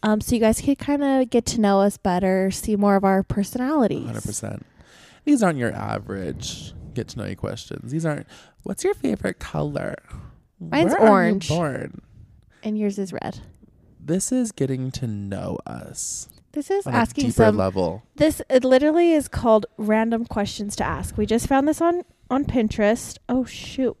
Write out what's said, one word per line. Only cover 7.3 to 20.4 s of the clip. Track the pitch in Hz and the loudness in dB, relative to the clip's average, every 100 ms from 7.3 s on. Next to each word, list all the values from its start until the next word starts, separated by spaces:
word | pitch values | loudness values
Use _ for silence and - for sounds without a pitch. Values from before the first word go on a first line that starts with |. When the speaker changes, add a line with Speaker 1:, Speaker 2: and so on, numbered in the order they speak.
| 95 | -6
Speaker 2:
questions. | 98 104 - - 117 | -8 -8 -12 -14 -6
These | 151 | -4
aren't, | 160 147 - - - _ | -4 -4 -10 -20 -20 _
"What's | - 196 | -10 -4
your | 370 | -2
favorite | 415 262 214 - - | -2 -2 -2 -4 -6
color?" | - 156 147 143 - - _ - - - _ _ | -8 -4 -4 -4 -6 -10 _ -18 -18 -20 _ _
Speaker 1:
Mine's | 165 285 330 | -4 0 2
Speaker 2:
"Where | 339 | 6
are | 220 | 6
you | |
Speaker 1:
orange. | 196 214 202 - | 6 4 0 0
Speaker 2:
born?" | 160 160 131 - - _ - - _ _ _ | 0 0 -4 -10 -14 _ -20 -20 _ _ _
Speaker 1:
And | 214 214 | -6 -2
yours | 208 202 | -2 -2
is | 190 | -6
red. | - - - - - _ _ _ _ | -6 -10 -12 -16 -20 _ _ _ _
Speaker 2:
This | 139 175 - | -4 -2 0
is | 254 233 | 0 -2
getting | - 135 131 131 | -2 -2 -2 -4
to | - 120 | -6 -6
know | 104 101 98 92 - - | -6 -6 -6 -6 -8 -10
us | 58 - - - - - - _ | -12 -12 -10 -10 -10 -14 -20 _
Speaker 1:
This | 294 285 | -10 -4
is | 392 - | -4 0
Speaker 2:
on | |
a | 247 | 0
Speaker 1:
asking | 226 - | 0 0
Speaker 2:
deeper | 254 - 220 | -2 4 4
Speaker 1:
some | 214 | 6
Speaker 2:
level. | 95 95 87 95 _ | 0 0 -2 -2 _
Speaker 1:
This, | - 311 - - | 2 2 2 2
it | 262 | 2
literally | 254 254 294 311 349 | 6 4 6 4 4
is | 311 277 | 4 0
called | - 247 220 208 - | -2 4 4 4 -8
Random | 214 214 226 226 | 0 2 2 -2
Questions | 240 - | -2 -4